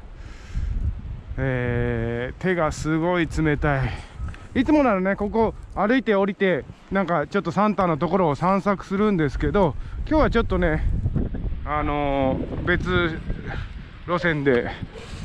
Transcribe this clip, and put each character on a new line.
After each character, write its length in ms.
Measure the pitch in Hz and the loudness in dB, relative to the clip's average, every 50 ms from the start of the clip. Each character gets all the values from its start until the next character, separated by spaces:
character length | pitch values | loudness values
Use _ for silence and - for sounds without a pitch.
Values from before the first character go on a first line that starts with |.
| - - - - - - - - - - - - - - - - - - - - - - - - - - - | -14 -16 -16 -16 -16 -16 -16 -16 -14 -8 -6 -4 -4 -2 -2 -2 -2 -2 -4 -6 -8 -10 -12 -12 -12 -10 -6
え 960 | - 131 135 127 127 123 123 120 120 120 120 120 117 113 117 117 117 123 135 - | -4 -2 -2 0 0 -2 0 0 0 0 0 -2 -2 -2 -2 -4 -4 -6 -6 -8
ー、 40 | - | -4
手 120 | - 185 185 | -2 0 0
が 180 | 175 160 151 | 2 0 0
す 260 | - - - 151 160 | -2 -2 -2 -2 0
ご 220 | 160 160 175 180 175 | 0 0 0 2 0
い 80 | 165 | 0
冷 280 | 139 - 165 160 151 147 | 0 0 0 0 0 2
た 280 | 135 151 151 143 135 131 | 2 0 0 0 0 0
い。 240 | 110 95 - - - - - - - - - - - - | -2 -4 -8 -10 -14 -12 -12 -10 -10 -10 -12 -14 -4 -2
い 100 | 254 254 | 0 2
つ 60 | 302 | 4
も 120 | 302 302 277 | 6 6 6
な 120 | 247 202 | 4 4
ら 40 | 185 | 2
ね、 160 | 185 190 196 | 2 0 0
こ 140 | - 208 208 | 0 -2 -2
こ 240 | 196 226 233 190 - - - - - | 2 2 2 0 0 -4 -12 -8 -4
歩 200 | 147 190 208 254 | 0 2 2 2
い 80 | 262 208 | 2 4
て 120 | 226 208 | 2 2
降 100 | 190 196 | 4 2
り 80 | 202 196 | 2 0
て、 320 | - 196 190 170 131 - - - - - - | 0 2 2 2 0 -2 -6 -14 -18 -8 -2
な 120 | 185 196 190 | -2 0 2
ん 20 | |
か 220 | 151 175 156 147 | 2 2 0 0
ち 80 | - - | 0 -2
ょ 40 | 202 | -2
っ 20 | - | -2
と 80 | 170 | 0
サ 160 | - - 208 | 2 2 2
ン 80 | 214 196 | 2 2
タ 100 | 202 190 | 2 2
の 120 | 175 160 | 2 2
と 120 | 139 170 165 | 2 0 2
こ 80 | 175 | 2
ろ 120 | 196 185 156 | 2 4 2
を 60 | 139 | 2
散 260 | - 165 180 190 196 | 2 2 2 2 2
策 220 | - 208 202 - - | 2 0 0 -2 -2
す 140 | - 190 | -4 0
る 140 | 196 214 214 | 2 2 4
ん 60 | 202 | 4
で 120 | 165 156 135 | 2 2 0
す 80 | - | 0
け 140 | - 151 147 | 0 0 2
ど、 240 | 156 202 190 147 - - - - - - - | 4 4 4 4 2 -2 -6 -8 -8 -8 -2
今 100 | - 208 | 2 4
日 40 | 214 | 4
は 80 | 247 208 | 4 4
ち 80 | - 233 | 4 2
ょ 20 | |
っ 40 | 220 | 2
と 120 | - 196 | 2 2
ね、 260 | 180 180 165 151 156 - - - - - - - - - - - - - - - - - | 2 2 2 2 2 0 0 0 0 0 0 0 0 0 -2 -2 -4 -4 -4 -4 -4 -4
あ 180 | 135 147 151 147 | -2 -2 -2 0
の 520 | 147 147 147 147 143 139 139 135 131 131 | 0 0 0 0 2 2 2 2 2 2
ー、 300 | 131 120 - - - - | 0 -2 -4 -6 -2 0
別 540 | 165 180 170 - 175 185 180 175 160 160 156 - - - - - - - - - - - - - - - - - | 0 0 2 2 2 2 2 2 2 0 -4 -4 -4 -6 -4 -6 -8 -8 -8 -8 -8 -10 -12 -14 -14 -16 -12 -4
路 100 | 160 175 | -2 -2
線 260 | 175 - 170 156 151 139 | 0 2 0 0 2 4
で、 280 | 139 127 120 - 101 - - - - - - - - - - | 4 4 4 2 -2 -6 -8 -10 -12 -12 -14 -14 -12 -10 -2